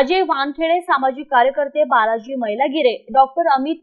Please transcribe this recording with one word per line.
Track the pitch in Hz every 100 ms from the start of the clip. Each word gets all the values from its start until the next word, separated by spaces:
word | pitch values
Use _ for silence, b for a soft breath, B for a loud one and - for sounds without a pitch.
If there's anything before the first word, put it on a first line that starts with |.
अजय | 269 370
वानखेडे, | 330 285 285 285 320 349
सामाजिक | 349 285 262 262 302
कार्यकर्ते | 254 247 277 285 294
बालाजी | 302 254 220 226 220
मैलागिरे, | 269 226 214 285 294 262 220 -
डॉक्टर | 254 269 302 330
अमित | 262 277 320